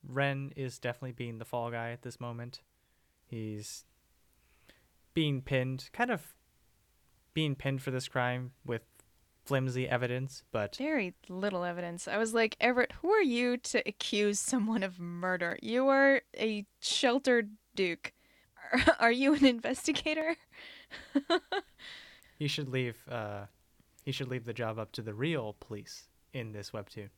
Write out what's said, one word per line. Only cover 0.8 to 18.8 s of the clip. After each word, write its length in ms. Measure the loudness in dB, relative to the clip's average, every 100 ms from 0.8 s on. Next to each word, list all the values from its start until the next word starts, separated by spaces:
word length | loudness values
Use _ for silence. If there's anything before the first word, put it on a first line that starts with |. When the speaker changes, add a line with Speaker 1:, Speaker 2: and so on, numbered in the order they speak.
| -6 -4 -8
Speaker 1:
being 240 | -8 -8 -8
the 80 | -6
fall 240 | -4 -4
guy 200 | -4 -6
at 100 | -8
this 180 | -12 -10
moment. 400 | -10 -8 -10 -14 _ _ _ _ _ _ _
He's 580 | -8 -6 -8 -10 -14 -16 _ _ _ _ _ _ _ _ -20 _ _ _
being 280 | 0 2 0
pinned, 480 | 0 0 0 -4 -10
kind 180 | -4 -2
of 220 | -2 -4 -20 _ _ _ _ _ _ _ _ _
being 220 | -2 0 0
pinned 260 | -2 -2
for 100 | -2
this 160 | -4 -2
crime 420 | 0 0 0 -6 -10 -6
with 160 | -6 -6 _ _ _ _ _ 0
flimsy 420 | 0 2 0 0
evidence, 560 | 0 0 -2 -4 -10 _
but 240 | -2 -2 -2
Speaker 2:
Very 360 | -2 0 -2 -6 -12
little 340 | -4 -2 0
evidence. 440 | -2 -4 -6 -8 -4
I 100 | -2
was 160 | 2
like, 220 | 2 2 4
"Everett, 340 | 2 4 2 0
who 100 | 2
are 100 | 4
you 360 | 6 4 2 0
to 260 | 0 -2 -2
accuse 520 | -6 -2 2 2 2
someone 420 | 0 0 2 0
of 180 | -2 -6
murder? 600 | -10 -4 -2 0 -2 -4
You 260 | -2 2 6
are 340 | 6 8 6 2 -2
a 300 | -2 -2 -6 _
sheltered 720 | -2 2 4 4 4 4 2 -8 _ -2
duke. 360 | -2 0 -8 _ _ _
<laughs> 320 | _ -20 -2
Are, 220 | 4